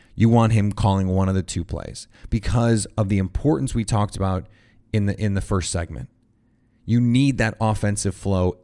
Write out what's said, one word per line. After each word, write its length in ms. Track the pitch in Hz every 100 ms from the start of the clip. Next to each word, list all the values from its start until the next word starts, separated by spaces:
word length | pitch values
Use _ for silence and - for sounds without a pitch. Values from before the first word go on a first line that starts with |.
| _ -
you 120 | 113
want 260 | 117 113
him 180 | 110 101
calling 360 | 98 95 98 95
one 220 | 92 95
of 60 | 95
the 80 |
two 200 | 87 -
plays 440 | 85 87 - - - - -
because 560 | 117 - 123 117 110 - -
of 120 | 101
the 100 | 101
importance 560 | 95 - 143 160 139 120
we 100 | 110
talked 300 | 110 104 -
about 320 | 95 92 - _ _ _ _
in 140 | 110 101
the, 160 | -
in 120 | 107 98
the 60 |
first 280 | - 98 -
segment. 400 | 90 85 71 64 _ _ _ _ _ _ _ -
You 120 | 120
need 380 | 120 123 139 123
that 180 | 110 -
offensive 540 | 110 104 104 101 101 -
flow 420 | 101 95 90 -